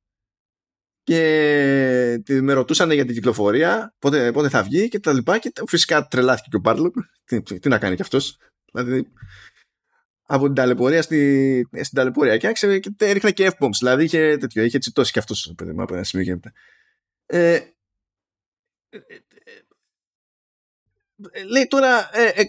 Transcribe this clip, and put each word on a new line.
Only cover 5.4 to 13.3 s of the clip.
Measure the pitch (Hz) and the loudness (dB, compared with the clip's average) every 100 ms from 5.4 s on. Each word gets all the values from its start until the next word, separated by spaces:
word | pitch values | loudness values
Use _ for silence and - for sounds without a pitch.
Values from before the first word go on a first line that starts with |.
| - - 226 | -4 -10 -4
φυσικά | 165 - 156 131 | -2 0 -2 -2
τρελάθηκε | 127 127 123 - | 0 2 0 -2
και | 104 | -2
ο | |
Barlow. | 110 113 170 247 - _ | 0 0 -2 -4 -12 _
Τι, | _ 113 - 92 | _ -6 -6 -6
τι | 143 | -2
να | 110 | 0
κάνει | 98 90 | 0 -4
κι | |
αυτός. | 190 135 - - _ _ _ | -2 -4 -4 -10 _ _ _
Δηλαδή, | - 123 131 - _ - - - _ _ _ _ _ _ _ | -8 -4 -4 -6 _ -20 -20 -20 _ _ _ _ _ _ _
από | - 131 | -2 0
την | 139 | 2
ταλαιπωρία | 131 127 123 127 165 | 2 2 2 2 2
στη, | 156 156 143 139 135 127 120 | 0 2 2 2 2 0 -2
στην | - 143 139 | -8 -6 -2
ταλαιπωρία. | 127 120 131 110 | -2 0 2 2
Και | 202 | 0
άρχισε | 226 202 196 | -2 0 0
και | 202 208 | -4 -2
έριχνε | 208 202 214 | 0 2 0